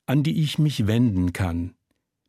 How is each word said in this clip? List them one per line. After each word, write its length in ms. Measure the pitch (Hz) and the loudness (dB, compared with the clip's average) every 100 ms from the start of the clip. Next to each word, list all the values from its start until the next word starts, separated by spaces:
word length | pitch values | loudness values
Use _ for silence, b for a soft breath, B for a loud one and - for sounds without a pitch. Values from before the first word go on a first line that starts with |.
| - | -2
an 180 | 151 | 0
die 180 | 143 165 | 0 0
ich 160 | 147 - | 0 0
mich 300 | 151 123 104 | 0 0 0
wenden 440 | 113 123 92 90 | 2 2 2 -2
kann, 420 | - 90 85 90 - _ _ _ _ | -2 -4 -4 -6 -12 _ _ _ _